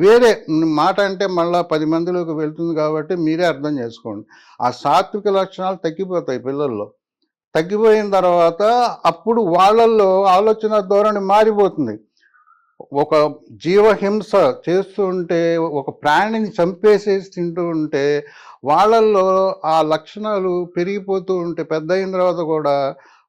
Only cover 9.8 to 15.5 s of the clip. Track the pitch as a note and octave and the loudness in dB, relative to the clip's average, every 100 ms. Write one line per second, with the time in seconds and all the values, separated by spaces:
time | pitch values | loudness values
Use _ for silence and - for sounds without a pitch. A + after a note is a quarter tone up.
9.8 | A3+ A3 G3 F#3 G3 F#3 A3 G#3+ G#3+ G#3+ | 4 4 4 4 4 4 2 0 0 -2
10.8 | F#3+ G3+ G#3+ G3+ F#3+ G#3 A3 G#3 F#3+ - | 2 2 2 0 2 4 4 2 0 0
11.8 | B2 G#2+ _ _ _ _ _ _ _ _ | -6 -6 _ _ _ _ _ _ _ _
12.8 | - C#3 D3 D#3 D3 C#3 - G#2+ D#3+ G3+ | -8 -4 0 2 2 -2 -16 -10 0 4
13.8 | G#3+ G3 G3 G#3+ F#3 G3 C#3+ B2 - F#3 | 4 4 0 -4 0 2 2 0 -2 -2
14.8 | F#3+ - F#3+ F#3 E3+ E3+ E3+ | -4 -4 -4 -4 -2 0 0